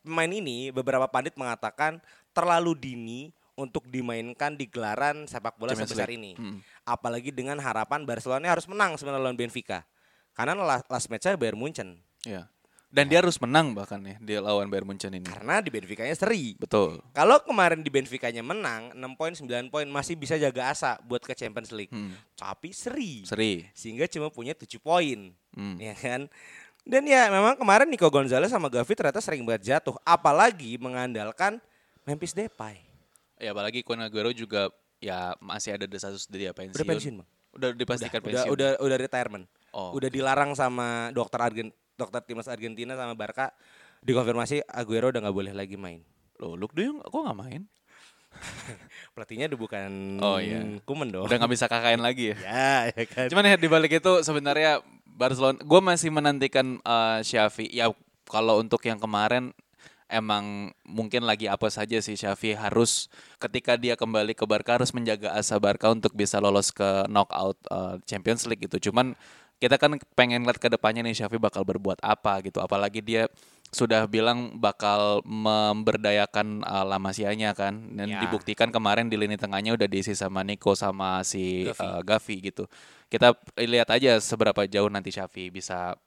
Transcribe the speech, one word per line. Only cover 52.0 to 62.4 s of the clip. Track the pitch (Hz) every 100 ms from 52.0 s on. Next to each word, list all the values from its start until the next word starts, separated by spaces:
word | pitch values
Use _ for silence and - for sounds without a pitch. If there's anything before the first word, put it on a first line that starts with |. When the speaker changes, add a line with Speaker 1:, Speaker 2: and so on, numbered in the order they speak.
Speaker 2:
lagi | 120 127 113
ya? | 104
Speaker 1:
Ya, | 95 120 135 135 120
ya | 113 113
kan. | - 127
Speaker 2:
Cuman | 175 202
ya | 190
dibalik | 165 160 156
itu | 160 185 180
sebenarnya | 151 147 143 147 156 147 - _ _
Barcelona, | - 127 127 131 135
gue | 147 175
masih | 190 175 165
menantikan, | 156 147 139 135 135 131 123
eh, | - 117 113 110
Xavi. | 110 117 107 - 110
Ya | 117 117 - _ _ -
kalau | 107 113 107
untuk | 113 117
yang | 117 107
kemarin | 110 104 107 123 127 - _ _ - _ _
emang | 113 107 104 104 104 101 -
mungkin | - 107 110 123
lagi | 117 107 107
apa | 98 110
saja | 107 107 113
sih | 107 101
Xavi | 104 98